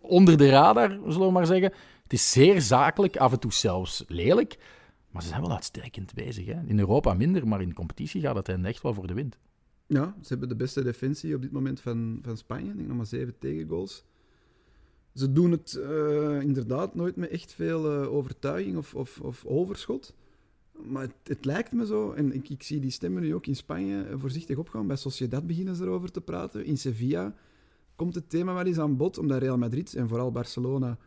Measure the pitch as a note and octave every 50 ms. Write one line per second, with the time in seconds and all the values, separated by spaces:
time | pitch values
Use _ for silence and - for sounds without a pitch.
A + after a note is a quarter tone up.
0 | - - F3+ F#3 F#3+ F3 D#3+ C#3+ C#3+ C#3 C3+ C#3 D#3 G3 A3 A#3+ A#3 G3 G3 G#3
1 | - - D#3 F#3 F#3+ F#3+ F#3 F3+ E3+ D#3+ F#3 F#3 F#3+ F#3 - - - - - _
2 | _ - - A#2+ - - - B2+ C#3 F#3 G3+ F3+ B2+ G2 B2+ B2+ C#3+ D#3+ - -
3 | G3 F3+ - - C3+ A#2+ C3 A#2 - A2 - - - G#2 F2+ F#2 F#2 - - -
4 | - - E2 E2+ F2 C3 F3+ A#3 - - - - - - - - - _ _ _
5 | _ _ - E2+ E2 E2+ D#2+ C3 D#3+ - B2+ - - - - - - B2 - G2+
6 | F#2+ - - A2+ G#2+ B2+ A2+ G2+ F2+ A2 - - - - G#2 G#2 G2+ F#2 A2 C#3+
7 | - A2+ F#2 F2+ B2+ E3+ F#3+ F3 B2+ A2 G#2 F#2+ F#2 F2 E2 - E2+ D#2+ - -
8 | C#3+ D3 - F#3 D3+ C#3 B2 G2 - - F#2 F2+ F2+ G2+ A#2+ - - C3 G#2+ G2+
9 | F#2 F2+ F2 A#2 D3 B2+ - _ _ _ _ _ _ _ _ _ _ - D3 C3+
10 | D3+ F#3 G#3 G3 D#3+ - C3 - - B2 A#2 A2 B2 C3 - C#3 B2+ B2 A2+ -
11 | C3 C3+ D3+ - - D#3 D3 C3 B2+ - - C3+ C3+ C3+ - - - A#2+ A#2 A#2
12 | A2+ A2+ A2+ - - A#2+ A2+ A2 - - A#2 - - G3+ G#3 - - - B2+ A#2+
13 | A2 G#2 A#2+ B2+ C3 A#2+ B2 - - C2+ D2 D#2+ D#2+ D#2 D#2+ F2 G2 G2 - -
14 | _ _ _ _ _ _ _ _ _ _ _ _ _ _ _ _ _ _ _ _
15 | _ _ - B2+ C3+ C3+ C3+ D#3+ F3+ F3 E3+ - - - C3+ C3 C3+ C#3 D#3 D#3
16 | D3+ D3+ D3 D3 D3+ D3 D3 C#3 C#3 C#3+ C3+ C3 A#2 A2+ B2+ D3 F#3+ F#3 - E3+
17 | E3+ F3+ - F3+ F3 - E3+ E3+ - - - - E3 E3 E3 D#3+ D#3 D3+ D3 C#3+
18 | C#3 C3+ C#3 C#3+ B2+ - - - - C#3 D3+ F#3 G3+ G3 F3 E3 D3 - - C#3
19 | C3 - - D#3 - - B2 - - - B2+ D3+ F3+ F#3+ G3 - - - A#3+ C4+
20 | - - - _ _ _ _ _ _ _ _ _ _ _ _ D#4+ - - C3+ C3+
21 | C3+ B2 - _ _ - C#3 - - C3+ D3+ G3 A#3 - B3 A#3 A3+ G#3 G#3+ G#3+
22 | G#3+ G3+ - D3+ D3 C3+ - C3+ C3+ - C#3+ - - - D#3 D3 C3+ C3 - -
23 | - F3 F#3 F3+ E3+ D#3 D#3 - - - C#3 - - - D#3+ F3 - - G3+ G3
24 | - - C#3+ C3+ C3+ C3+ C3 E3 - - C#3 C#3 E3+ - - A2+ G#2 F#2+ C#3 C#3
25 | - C3+ - - C3 A2+ B2 C#3 E3+ E3+ E3+ E3+ F#3+ F#3+ F3+ E3+ F#3 F#3 F#3 F3+
26 | F3+ F#3 - F#3 - - E3+ F3 - - - G#3 - - D3 C3+ - C3+ A2+ A2
27 | A#2+ C3 D#3+ F3 F#3 G#3+ - _ _ _ _ _ _ _ _ _ _ _ _ -
28 | E3 F3 F3 F3 C#3+ - D#3+ E3 F3+ F#3 F3+ F3+ F3+ F#3 F3 D#3+ D#3 D3 C3+ B2+
29 | D#3 F#3+ - - D#3 C#3+ C3+ B2+ C3 C3 B2+ B2 A#2+ A#2 B2 D3 F3+ - - -
30 | A#2+ A2 A#2 A#2 B2+ B2+ A#2+ A#2+ A#2 - - - B2 B2+ C#3 C3+ C3 A#2+ A#2 -
31 | _